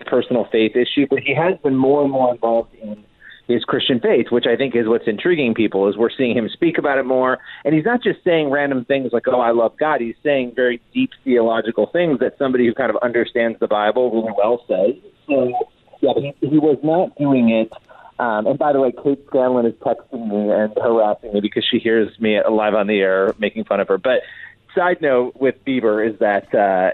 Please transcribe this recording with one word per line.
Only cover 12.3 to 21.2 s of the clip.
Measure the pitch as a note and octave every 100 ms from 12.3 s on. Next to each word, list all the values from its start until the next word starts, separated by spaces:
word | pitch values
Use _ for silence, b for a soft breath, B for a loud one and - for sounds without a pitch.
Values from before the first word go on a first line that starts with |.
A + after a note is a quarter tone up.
| -
somebody | C3+ B2+ A#2
who |
kind | A2+ A#2+
of | G#2
understands | B2 A#2 A2+ A#2+ A#2 A2
the | A2
Bible | G#2 G#2 B2+ B2
really | A2+ A2 G#2
well | G#2+ A#2+ -
says. | F#2 - - G#4 _ -
So, | C#4 - F#5 - _ _ -
yeah, | C3+ - C#3 -
he, | C3+
he | D#3
was | D#3 C3+
not | D3+ E3 - -
doing | C#3+ C3 A#2
it. | A2+ A2+ - _ B B B
Um, | A#2+ G#2+ A2
and | C#3
by | D3+
the | C#3
way, | C3
Kate | - C#3+ C#3 -
Scanlon | C#3 B2+ B2+ A#2
is |
texting | A2 B2 A#2 - B2 A2+
me | G#2 G#2
and | G2 G#2+ -
harassing | A#2+ A2+ G#2 G#2